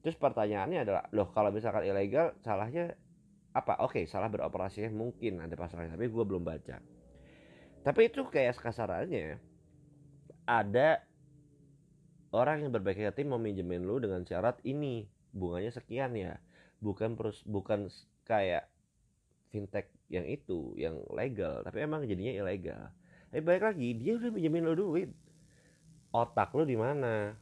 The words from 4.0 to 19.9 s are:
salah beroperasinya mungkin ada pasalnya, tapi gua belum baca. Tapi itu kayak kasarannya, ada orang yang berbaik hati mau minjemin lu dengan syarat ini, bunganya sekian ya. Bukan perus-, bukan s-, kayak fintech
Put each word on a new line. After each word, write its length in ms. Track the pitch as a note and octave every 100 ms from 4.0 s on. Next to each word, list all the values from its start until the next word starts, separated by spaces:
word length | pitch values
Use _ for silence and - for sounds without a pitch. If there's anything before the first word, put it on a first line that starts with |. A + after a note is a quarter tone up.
| E2
salah 240 | G2 A2
beroperasinya 560 | G#2 D#2 F2+ F#2+ G2 A2
mungkin 480 | G#2+ A#2+ - A#2 F2+
ada 160 | D#2+
pasalnya, 400 | D#2+ F2 E2+ E2
tapi 160 | D#2+ A#2+
gua 160 | A2+ G#2+
belum 160 | F#2
baca. 400 | E2 D#2+ - - - - - - - - - - - - C#3
Tapi 160 | D3 A3+
itu 160 | - -
kayak 320 | D3 B2 B2+
kasarannya, 800 | A#2+ A2+ G#2 F2 E3+ B2 D#2 D2 - - - - - - - - - -
ada 640 | - A#2 G2+ A#2 D#3 D#3 - _ - - - - - - - - - - -
orang 320 | G#2+ C3 D3+ D3
yang 60 |
berbaik 260 | A2+ F#2+ F#2+
hati 220 | G#2 A2+
mau 160 | C#3+ B2
minjemin 480 | A2 F#2+ F2 F2+ F#2
lu 160 | B2+
dengan 240 | A2 F#2 F2
syarat 320 | F2 A2 B2 -
ini, 400 | C#3+ D3 A#2 G2+ _ _
bunganya 400 | G2+ F2+ F2 G#2+
sekian 480 | A#2+ - A#2+ C3 A2+
ya. 240 | F2+ - _ - - _
Bukan 320 | G#2+ F#2+ A2 A2+
perus-, 300 | A2 - -
bukan 400 | G2+ - G#2 G2
s-, 220 | - _ _ -
kayak 400 | G#2+ F#2+ E2+ - _ _ _ _ _ _ _ _
fintech 400 | G#2+ G2+ G#2 -